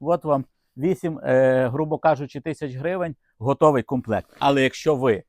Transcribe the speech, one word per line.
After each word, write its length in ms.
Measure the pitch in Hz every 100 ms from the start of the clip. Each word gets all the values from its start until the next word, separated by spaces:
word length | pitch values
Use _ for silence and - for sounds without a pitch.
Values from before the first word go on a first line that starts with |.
от 240 | 139 175
вам 200 | 156 139 127 _ _ -
вісім, 420 | 160 185 175 156
е, 500 | 135 131 131 131 127
грубо 300 | 135 156 151
кажучи, 420 | 160 143 143 143
тисяч 340 | 160 143 143
гривень, 420 | 127 165 185 170 143 _ _
готовий 440 | 113 139 156 135
комплект. 540 | - 131 110 101 - -
Але 240 | 139 139
якщо 340 | 131 - 160 139
ви 260 | 131 98